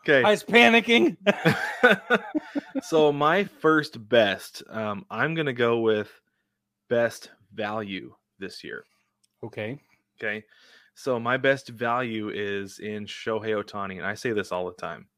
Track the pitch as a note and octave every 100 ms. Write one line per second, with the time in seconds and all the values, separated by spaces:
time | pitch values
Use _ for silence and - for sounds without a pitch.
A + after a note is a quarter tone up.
0 | - C#3 G#3+ G#3 - A#3 A#3 A3+ A#3 A#3
1 | E4 E3 G3+ - - - - - B3 G3
2 | - A#3+ - D4+ - C#4+ - C4+ - D#3+
3 | D3+ C#3+ D3 F3+ G3+ - D#3+ D#3 D3 A#2+
4 | G#2+ A#2+ G2+ F#2 - - - A2 G#2+ G2
5 | - A2 C#3 E3 D3 A#2+ A#2+ A#2 A2+ G#2+
6 | G#2 - _ _ _ _ _ _ _ A#2
7 | A#2 - - _ _ - G#2 A2 G2+ F#2+
8 | B1+ _ _ _ F#2+ - - - _ _
9 | _ _ _ _ A#2 A2+ G#2+ C#3+ _ _
10 | _ _ A2 G#2 _ _ _ - _ _
11 | - B2 A#2+ C3 C3+ C3+ - A2+ A#2+ A#2+
12 | B2 A2 G#2 G2+ G#2 G2+ G2 - G#2+ G#2+
13 | G2+ - - A2 A2 G#2+ G2+ G#2 G2 F#2
14 | F2+ G#2+ B2+ G#2+ F#2+ F2+ F2+ F2 F2 D#2+
15 | -